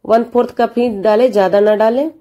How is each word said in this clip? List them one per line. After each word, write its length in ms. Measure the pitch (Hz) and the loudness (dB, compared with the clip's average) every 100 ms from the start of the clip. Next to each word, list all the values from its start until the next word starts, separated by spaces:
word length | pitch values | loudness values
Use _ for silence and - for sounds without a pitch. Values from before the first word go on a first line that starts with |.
| - | 0
वन 160 | 226 | -2
फोर्थ 280 | 233 240 240 | 0 -2 -2
कप 240 | - 233 240 | -2 -4 -2
ही 100 | 247 | -4
डालें, 440 | 202 220 214 254 | -2 0 2 2
ज्यादा 280 | 202 185 202 | 0 0 2
ना 160 | 208 208 | 2 2
डालें। 340 | 220 240 311 - | 0 0 -4 -10